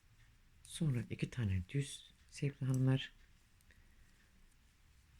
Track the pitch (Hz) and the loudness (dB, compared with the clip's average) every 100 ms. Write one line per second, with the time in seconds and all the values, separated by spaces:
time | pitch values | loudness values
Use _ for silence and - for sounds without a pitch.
0 | - - - - - - - - 160 120 | -20 -20 -20 -20 -20 -20 -16 -2 2 2
1 | - - - - 104 95 90 139 139 - | -2 -4 -4 0 2 2 0 -2 -4 -8
2 | - - - - 143 139 131 127 131 131 | -16 -20 -20 -4 -4 -2 0 4 4 4
3 | - - - - - - - - - - | 0 -12 -20 -20 -20 -20 -20 -20 -20 -20
4 | - - - - - - - - - - | -20 -20 -20 -20 -20 -20 -20 -20 -20 -20
5 | - - | -20 -20